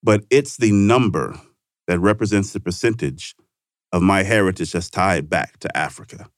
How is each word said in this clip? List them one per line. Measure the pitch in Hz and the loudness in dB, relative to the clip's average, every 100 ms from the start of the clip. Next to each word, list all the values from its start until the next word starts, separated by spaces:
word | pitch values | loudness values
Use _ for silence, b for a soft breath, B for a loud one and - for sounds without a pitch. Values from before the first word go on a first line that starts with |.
but | 113 104 - | 2 0 4
it's | 135 139 - | 2 2 -2
the | 117 | 2
number | 101 101 127 113 80 64 - - _ _ _ - | 4 4 4 2 -2 -6 -10 -20 _ _ _ -4
that | 87 | 0
represents | 95 104 104 101 98 | 2 2 0 0 -2
the | 104 | -6
percentage | 90 87 117 113 71 67 - - _ _ _ _ _ | -8 -2 -2 -2 -6 -8 -16 -18 _ _ _ _ _
of | 90 | 0
my | 92 98 | 2 2
heritage | 95 110 95 90 82 | 2 2 0 -2 -6
that's | 87 87 | -6 -6
tied | - 95 85 76 | -2 0 0 -2
back | 82 - _ | -4 -4 _
to | - - | -8 -6
Africa. | 78 - - - - | -6 -8 -20 -20 -20